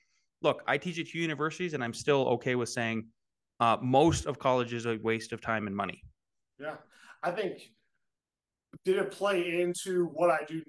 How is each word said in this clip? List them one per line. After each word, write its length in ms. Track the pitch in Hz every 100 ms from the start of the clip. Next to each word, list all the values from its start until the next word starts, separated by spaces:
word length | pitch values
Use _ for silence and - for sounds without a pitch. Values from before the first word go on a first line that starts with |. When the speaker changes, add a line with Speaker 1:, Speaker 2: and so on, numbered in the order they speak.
| _ _ _ -
Speaker 1:
Look, 220 | 147 135 -
I 100 | 143
teach 220 | 185 165
at 80 | 151
two 120 | 165
universities 540 | 160 143 156 156 180
and 100 | 143
I'm 100 | 117
still 340 | - - 139 123
okay 260 | 120 131 123
with 140 | 113
saying, 380 | 123 113 113 110 _ _ _ _ -
uh, 180 | 117 107
most 440 | 127 135 165 151 147
of 120 | 127
college 360 | 135 127 117
is 120 | 120 117
a 120 | 110
waste 300 | 113 113 -
of 100 | 113
time 240 | - 110 104
and 100 | 101
money. 260 | 95 - - _ _ _ _ -
Speaker 2:
Yeah. 160 | 151 143 _ _ - -
I 80 | 175
think, 300 | 220 180 - - _ _ _ _ _ _ _ _ _ _ -
did 140 | 185 196
it 140 | -
play 500 | - 202 185 175 175
into 460 | 175 175 190 180 165
what 220 | 151 175
I 140 | 156 151
do 160 | 160